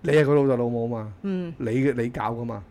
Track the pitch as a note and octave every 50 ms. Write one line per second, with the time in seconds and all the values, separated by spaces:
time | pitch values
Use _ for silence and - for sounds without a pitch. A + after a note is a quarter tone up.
0 | - E3 D3 D3+ D3+ C3+ D3 D3 C#3 C3+ C3 A#2+ A#2+ A#2+ A#2+ A#2 A#2 A#2 A#2+ A2+
1 | G#2+ G#2+ G2+ - - G3 F#3+ F#3 F3+ E3+ - - B2+ A2 A2+ B2+ C3+ C#3 C3 B2
2 | A#2 A#2+ A#2+ - A2 G#2+ A#2 A#2 A#2+ A#2 A2 G2+ F2+ -